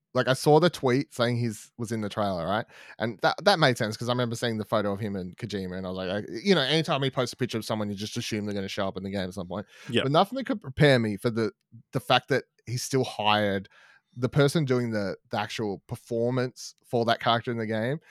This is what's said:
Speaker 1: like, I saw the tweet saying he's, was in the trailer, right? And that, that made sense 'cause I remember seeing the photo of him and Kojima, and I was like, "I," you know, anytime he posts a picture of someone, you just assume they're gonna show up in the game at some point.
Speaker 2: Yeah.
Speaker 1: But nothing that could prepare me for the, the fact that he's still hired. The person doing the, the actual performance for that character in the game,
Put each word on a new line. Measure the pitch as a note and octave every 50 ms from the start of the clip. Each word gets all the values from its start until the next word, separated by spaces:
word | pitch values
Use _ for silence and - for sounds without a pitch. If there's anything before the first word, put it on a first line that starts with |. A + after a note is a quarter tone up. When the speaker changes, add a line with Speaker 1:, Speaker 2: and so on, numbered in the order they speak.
| _ _ -
Speaker 1:
like, | B2+ A#2+
I | A#2+ C3
saw | - - D#3 D3 D#3
the | E3+ E3+
tweet | - - C#3 B2+ A#2+ C#3 C#3+ _ -
saying | - A#2 A#2+ A#2+
he's, | A#2 A#2+ A#2 G2+ - - - _
was | - A#2 G2+
in | A#2 A2
the | G#2+ G2
trailer, | - A2 G#2 G2 F#2+ E2+ D#2+
right? | E2+ G2+ A2+ A#2 _ - - - - - -
And | A2 A#2+ G#2 - -
that, | D#3 - - D#3
that | G3+ G3 E3
made | D#3 C3 A#2+
sense | - A#2+ G#2+ A2
'cause | - A#2+ A#2
I | B2
remember | B2 B2 A#2 A#2
seeing | - C3 A#2+ A2+
the | G#2+ G2+
photo | - A#2+ G#2+ G2 G2+ G2+
of | G2
him | A#2 G2+ G2
and | F#2+ F#2 F2+ E2+
Kojima, | - A#2+ G2 G#2 G2 F#2+ F2+ F2+
and | F#2+ F#2+
I | F2+
was | F#2+
like, | F#2+ F#2 F2+
"I," | F#2+ G#2 G2+ - F#2 A2+ D3
you | G3+ F#3
know, | D#3
anytime | C3 C3 D3+ D#3+ D3+ - D#3 C3+ C#3
he | C3+
posts | - C3+ B2 - -
a |
picture | - B2+ G#2+ -
of | A2 G#2
someone, | - A2+ G#2+ G#2 G#2
you | G2+
just | F#2+ G#2+ G#2+ -
assume | A#2+ A2+ - A2+ G#2+ G2+
they're | G#2 G2+
gonna | G2+ F#2+
show | G2 - G#2 G2
up | F#2+ F#2+
in | F#2+ F#2+
the | G2
game | G2 G2+ F2+
at | F2+ F2+
some | G2+ F2
point. | F2+ F2+ G#2 - _ - - - -
Speaker 2:
Yeah. | A#2+ D3 -
Speaker 1:
But | D#3+
nothing | D3 E3 G3 - B3+
that | C4+ A#3+
could | - G#3 G#3+
prepare | - C3+ - - D#3 C#3+ C3 A#2+
me | A2+ G#2+ G2+
for | - - A#2+
the, | A2 A#2 A2+ G#2 - _ _ _ - A2+ _ _ -
the | C3
fact | - - B2+ B2 - -
that | C3+ A#2+ - _ _ _ -
he's | - B2 B2 -
still | - C3+ C3 A#2+
hired. | - - - G#2 G#2+ G#2+ G#2+ G#2 G2+ G2 G2 G2 - _ - - - - _ _ _ - B2+
The | B2 A2+
person | - D3 C#3+ C#3 - E3+ D3
doing | B2+ B2+ B2 A#2+ A#2
the, | A2 G#2 G2+ F#2 - - _ -
the | - G#2
actual | G#2 - - - A2 G#2 F#2+ E2 _
performance | - A#2+ - - - A#2+ A#2 A#2 A#2+ B2+ B2+ B2+ B2+ - - - - - _ _
for | - - A#2 A2+
that | A2+ A2+ -
character | - A#2+ A#2 A#2 - B2+
in | A#2+
the | A#2 A2
game, | G#2+ A2 G#2+ A2+ B2+ D3 D#3+ _ _